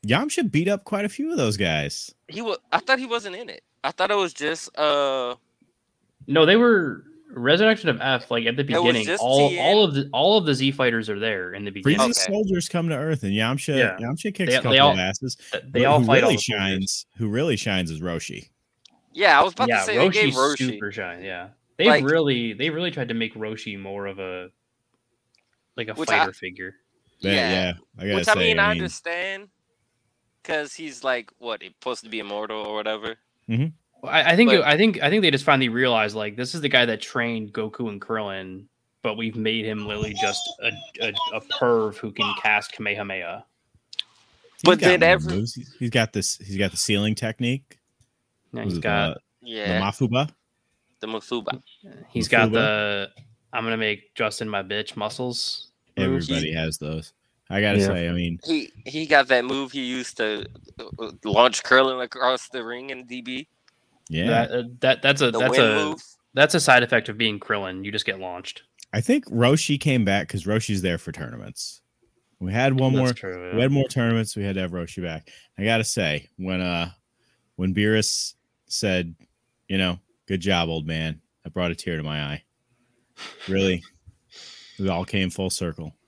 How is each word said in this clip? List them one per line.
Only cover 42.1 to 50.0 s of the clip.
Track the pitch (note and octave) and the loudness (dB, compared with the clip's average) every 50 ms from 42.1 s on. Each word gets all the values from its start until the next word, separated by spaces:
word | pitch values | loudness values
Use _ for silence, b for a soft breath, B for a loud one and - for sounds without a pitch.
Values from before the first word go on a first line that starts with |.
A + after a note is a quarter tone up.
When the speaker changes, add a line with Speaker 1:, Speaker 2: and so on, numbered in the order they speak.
Speaker 3:
can | G#2 - G2+ G#2 - - | -4 -4 -2 -2 -2 -2
cast | - G#2+ G#2+ G#2 G#2 - | 0 2 2 2 0 -4
Kamehameha. | - - G#2+ G#2 G2+ G#2 G2+ G2 F#2+ F#2+ F2 E2+ F2+ A2 - _ _ _ _ _ _ _ _ _ - | -12 -8 -6 -6 -4 -4 -6 -8 -8 -8 -8 -10 -10 -12 -14 _ _ _ _ _ _ _ _ _ -12
Speaker 1:
He's | - - _ _ _ _ _ _ _ _ _ _ - - | -12 -12 _ _ _ _ _ _ _ _ _ _ 2 4
Speaker 2:
But | E3+ F3+ - | 4 4 6
Speaker 1:
got | G3 F#3 | 6 4
Speaker 2:
then | F3+ F3 | 6 6
Speaker 1:
more | E3 E3 | 6 6
Speaker 2:
every | F#3 F#3 D3+ D#3 F3 | 4 4 2 -2 -2
Speaker 1:
moves. | F#3+ A2 A#2+ - | -2 -2 -4 -6
He's, | A#3 - - - - | -12 -14 -16 -10 -6
he's | B2+ A#2 | -6 0
got | A2 B2 A2 A2 | 2 2 2 2
this, | - G#2 F#2 - - - | 0 -4 -4 -4 -6 -6
he's | - G2+ G2 F#2+ | -8 -8 -2 -2
got | G2+ F#2 | -2 -2
the | - | 0
ceiling | - - - G#2+ G2+ G#2 G#2+ A2 | -4 -2 0 0 0 0 0 -2
technique. | - - A2 A2 - B2 A#2+ B2+ C3+ _ _ - _ _ _ _ _ _ _ _ _ _ _ _ _ _ _ | -2 -4 -8 -6 -2 -2 -2 -2 -4 _ _ -20 _ _ _ _ _ _ _ _ _ _ _ _ _ _ _
Speaker 3:
Yeah, | - A#2 | -12 -8
Speaker 1:
What | A2+ | -6
Speaker 3:
he's | G2+ F2+ | -4 -4
Speaker 1:
is | E2+ | -2
it, | |
Speaker 3:
got | D#2+ G#2+ G#2 G2+ G2+ F2+ - - _ _ _ _ | -2 0 0 0 0 -2 -4 -8 _ _ _ _
Speaker 1:
the, | - A#2+ | -18 -14
Speaker 2:
Yeah. | A2+ A2 G#2 G2+ G#2+ G#2+ | -10 -6 -4 -2 0 0
Speaker 1:
the | G2 | 0
Mafuba? | G2+ G2+ - | -2 -2 -2